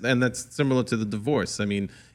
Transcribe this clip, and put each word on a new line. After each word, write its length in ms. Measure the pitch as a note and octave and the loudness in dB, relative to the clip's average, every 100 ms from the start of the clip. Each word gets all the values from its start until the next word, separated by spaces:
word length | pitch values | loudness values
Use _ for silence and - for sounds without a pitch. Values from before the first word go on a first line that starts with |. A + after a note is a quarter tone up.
and 180 | A#2+ B2 | 0 2
that's 320 | B2 A#2+ - | 2 -2 -8
similar 300 | - C#3 B2+ | -2 2 2
to 140 | A#2+ A#2 | 2 -2
the 80 | G#2+ | -2
divorce. 560 | G#2 A2 C#3 F2 - | -4 0 0 0 -2
I 40 | G2+ | -2
mean, 240 | G2+ G2 - - | -2 -4 -8 -20